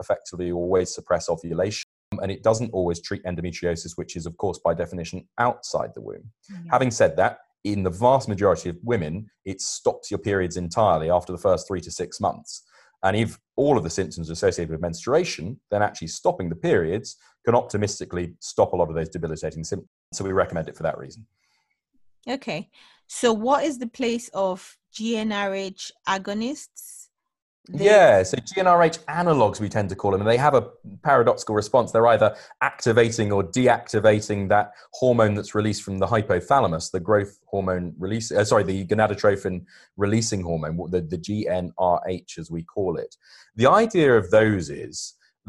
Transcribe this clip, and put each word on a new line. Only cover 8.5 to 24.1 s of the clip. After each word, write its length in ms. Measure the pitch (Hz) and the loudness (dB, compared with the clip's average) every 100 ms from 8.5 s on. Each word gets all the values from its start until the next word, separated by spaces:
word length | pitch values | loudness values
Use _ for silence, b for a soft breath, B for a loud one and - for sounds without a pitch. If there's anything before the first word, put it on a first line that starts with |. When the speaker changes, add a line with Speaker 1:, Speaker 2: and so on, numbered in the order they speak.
| 85 90 | 2 -2
Speaker 1:
of 80 | 82 | -8
women, 460 | 117 113 78 90 107 _ | -4 -2 -2 -8 -12 _
it 160 | 98 95 | -12 -8
stops 500 | - - 117 - - | -8 -4 -2 -2 -4
your 80 | 98 | -6
periods 380 | 104 98 90 90 | -2 0 0 -4
entirely 540 | 85 117 104 78 78 | -4 2 2 2 2
after 200 | 87 - | 0 0
the 80 | 87 | -2
first 300 | 101 87 - | 0 0 -2
three 120 | 92 | -8
to 100 | 85 | -8
six 280 | - - - | -10 -10 -4
months. 440 | 101 - - - _ b b b | -4 -4 -12 -20 _ b b b
And 120 | 95 101 | 0 0
if 220 | 113 - _ - | -2 -4 _ -2
all 200 | 143 123 | 2 2
of 80 | |
the 60 | 82 | 0
symptoms 400 | 98 82 85 80 | -4 -6 -6 -10
are 20 | |
associated 380 | 82 98 90 82 | -2 0 0 -6
with 100 | 80 | -6
menstruation, 800 | 85 85 - 151 170 - 85 - - | -6 -6 0 0 0 -6 -10 -12 -4
then 120 | 104 | -2
actually 260 | 104 - 80 | -2 -4 -12
stopping 400 | - 90 80 87 | -6 -4 -2 -4
the 80 | 82 | -4
periods 600 | 170 117 80 101 - - b b | 0 2 2 -4 -6 -18 b b
can 100 | - | 0
optimistically 800 | 120 123 101 101 - 87 90 85 - | 2 2 -2 -4 -6 -8 -8 -8 -10
stop 320 | - - 160 | -6 0 2
a 40 | 90 | 2
lot 120 | 82 | 0
of 60 | |
those 160 | 80 80 | -2 -6
debilitating 540 | 85 80 78 80 78 | -6 -8 -6 -8 -8
symptoms. 260 | 80 98 - _ _ | -8 -10 -12 _ _
So 100 | - | -8
we 80 | 98 | -4
recommend 360 | 95 87 85 78 | 0 0 -2 -8
it 80 | - | -6
for 80 | |
that 120 | 80 - | -6 -6
reason. 300 | 67 113 - _ _ _ _ _ _ _ _ _ - | -10 -20 -20 _ _ _ _ _ _ _ _ _ -10
Speaker 2:
Okay. 440 | 269 - 160 - b b b b | -8 -6 -8 -10 b b b b
So 280 | - 240 | -2 0
what 300 | 220 233 277 | 0 2 0
is 140 | 311 247 | 0 -4
the 80 | 240 | -8
place 440 | - 233 | -4 -4